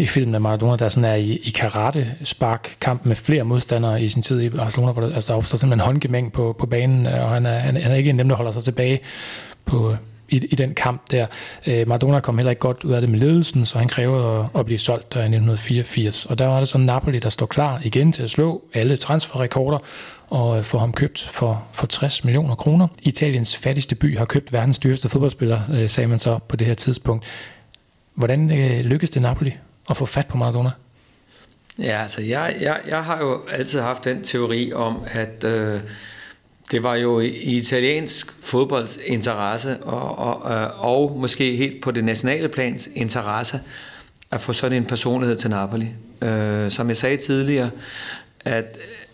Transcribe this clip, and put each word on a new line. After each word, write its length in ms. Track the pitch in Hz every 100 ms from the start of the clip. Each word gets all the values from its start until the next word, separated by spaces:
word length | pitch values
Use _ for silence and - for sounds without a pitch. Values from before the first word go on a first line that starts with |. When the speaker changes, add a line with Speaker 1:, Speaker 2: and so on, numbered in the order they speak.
Speaker 1:
i 40 | 147
filmen 280 | 139 120
af 60 | 110
Maradona, 360 | 107 110 117 120
der 120 | 110
sådan 220 | 123 113
er 40 |
i, 260 | 107 104 113
i 80 | -
karate-spark-kamp 1500 | 107 110 104 110 147 117 123 135 - 120 113 - - - 123
med 120 | 123 110
flere 280 | - 151
modstandere 580 | 113 123 - 120 117 110
i 60 | 110
sin 140 | 117
tid 180 | - 123
i 80 | 117
Barcelona, 440 | 117 113 117 123
hvor 100 | 120
der, 120 | 117
altså, 180 | 123 107
der 60 | 113
opstår 200 | 113 120
simpelthen 280 | 135 117 101
håndgemæng 460 | 143 135 123 120
på, 240 | 131 117 113
på 80 | 120
banen, 400 | 120 127 131 123
øh, 180 | 123
og 60 | 120
han 160 | 120 120
er, 120 | 117
han, 180 | 135 131
han 160 | 120
er 40 | 135
ikke 140 | 143
en 100 | 127
af 40 |
dem, 40 | 127
der 80 | 123
holder 160 | 117
sig 120 | 113
tilbage 360 | 120 120 127 131 - - - - - -
på, 260 | - 127 113
øh, 60 | 110 - - -
i, 140 | 131 -
i 40 |
den 200 | 131 131
kamp 280 | - 127 120 -
der. 160 | 127 110 - - - -
Øh, 220 | 117 117
Maradona 320 | 120 131 143
kom 180 | 135 117
heller 120 | 123
ikke 100 | 120
godt 240 | 127 123
ud 80 | 147
af 80 | 120
det 100 | 120
med 80 | 110
ledelsen, 480 | 139 165 160 135 117
så 120 | 120
han 100 | 123
krævede 500 | - 123 131 117 110 110
at, 60 | -
at 60 | 113
blive 120 | 110
solgt 340 | - 117 -
der 100 | 127
i 40 | 110
nitten 280 | 113 113 107
fireogfirs. 680 | - 123 117 - 107 -
Og 140 | - 120
der 80 | 131
var 120 | 131
det 100 | 135
så 100 | 135
Napoli, 400 | 127 127 - 123
der 100 | 117
står 180 | - 113
klar 340 | - 147 127
igen 280 | 123 120 156
til 100 | 151
at 80 | 113
slå 320 | - 160 165 -
alle 220 | 117 120 135
transferrekorder 840 | - 156 - 127 123 139 135 147 - - - - -
og, 280 | 139 117 113
øh, 60 |
få 140 | 107 120
ham 140 | 117
købt 360 | - 143 - -
for, 320 | - 117 110 -
for 140 | - 127
tres 380 | - 139 -
millioner 300 | 123 127 156
kroner. 340 | 113 151 165 180 -
"Italiens 540 | 143 131 151 127 113 -
fattigste 380 | 135 139 -
by 240 | 113 147 110
har 60 |
købt 280 | 117 139 -
verdens 260 | 120 120 131
dyreste 300 | 135 135 120
fodboldspiller", 520 | 139 135 - 117 113 104
øh, 180 | 143 107
sagde 160 | - 117
man 100 | 117
så 200 | 123 113 -
på 80 | 117
det 100 | 113
her 80 |
tidspunkt. 520 | 113 - 120 - 113 - - - - _ - _ _ _
Hvordan, 360 | - 120 139 156
øh, 340 | 151 135 120
lykkedes 260 | 120 143 165
det 120 | 135
Napoli 300 | 123 131 139 - - _ -
at 60 | 151
få 100 | 131
fat 200 | - 143
på 100 | 123
Maradona? 340 | 120 120 127 127 _ _ _ _ _ - - _ - -
Speaker 2:
Ja, 240 | 139 107
altså, 200 | 107 -
jeg, 340 | 107 127 165 -
jeg, 200 | 143 156 -
jeg 160 | 156
har 160 | 160 160
jo 200 | 143 127 -
altid 280 | - 131 143
haft 240 | 120 127
den 180 | 127 127
teori 500 | 101 127 117 117 120
om, 300 | - 113 113 -
at, 320 | 113 110 -
øh, 360 | 113 113 107 104 107 104 - - - - _ _ -
det 100 | 120
var 120 | 120
jo 260 | 120 120 117
i, 80 | 117
i 280 | - 139 123
italiensk 760 | 117 131 127 151 151 - - -
fodbolds 560 | - 123 135 135 113 - 143
interesse, 720 | 120 117 107 101 117 135 127
og, 360 | - 120 135 -
og, 340 | 120 - 131
øh, 320 | 110 110 -
og 320 | 120 131 147 143
måske 360 | 127 - 131 123
helt 260 | 135 135
på 80 | 131
det 140 | 117
nationale 440 | 110 110 123 151 156
plans 400 | 139 123 123 -
interesse, 640 | - 113 123 104 107 120 135 - - - - - _ -
at 100 | 120
få 120 | -
sådan 240 | 113 127 127
en 80 |
personlighed 520 | 113 120 127 123 127 113
til 140 | 113
Napoli. 360 | 104 98 113 113 - - -
Øh, 480 | 117 110 107 104 104
som 180 | - 120
jeg 80 | 113
sagde 200 | 131 139
tidligere, 540 | 139 135 139 139 120 117 - - - - - -
at 340 | - 113 113 - - - -